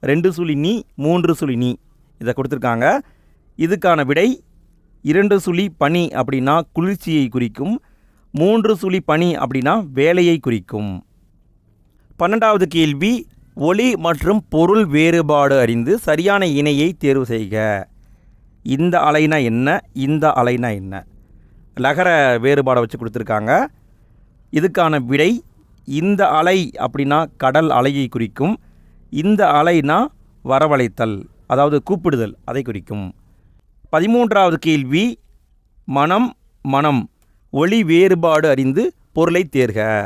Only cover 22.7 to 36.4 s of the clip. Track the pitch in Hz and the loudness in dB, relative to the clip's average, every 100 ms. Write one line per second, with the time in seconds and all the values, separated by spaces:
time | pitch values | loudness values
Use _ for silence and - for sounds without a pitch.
22.7 | 123 117 117 117 113 107 107 107 156 269 | 0 0 -4 -8 -8 -4 -4 0 0 0
23.7 | - _ _ _ _ _ _ _ 151 170 | -8 _ _ _ _ _ _ _ -2 -2
24.7 | 165 170 151 120 139 160 233 - _ _ | 0 0 0 -2 0 2 0 -6 _ _
25.7 | _ - 139 180 202 196 151 170 190 160 | _ -8 -4 -2 0 2 2 2 0 -2
26.7 | - 127 135 139 147 160 - 131 139 160 | -6 -8 -4 0 0 -2 -2 0 2 2
27.7 | 123 131 143 131 123 113 - 147 214 _ | 2 0 -2 -4 -4 -6 -2 -4 -4 _
28.7 | _ - _ - - 170 214 190 147 160 | _ -20 _ -12 -4 0 2 4 4 4
29.7 | 175 143 165 277 _ _ _ 127 135 151 | 2 2 0 -2 _ _ _ -2 0 2
30.7 | 147 120 - 113 101 - _ _ 131 143 | 2 -2 -2 -4 -4 -12 _ _ 0 2
31.7 | 147 - 185 175 139 110 - - 127 127 | 0 -2 -4 -2 -2 -4 -8 -10 -8 -8
32.7 | 104 - 104 95 - _ _ _ _ _ | -10 -10 -10 -10 -14 _ _ _ _ _
33.7 | _ _ 156 190 233 240 202 185 165 165 | _ _ -2 2 2 2 4 2 2 0
34.7 | 151 131 147 226 233 _ _ _ _ _ | 0 0 0 0 -4 _ _ _ _ _
35.7 | _ - 131 147 190 247 - | _ -6 -2 2 2 0 -4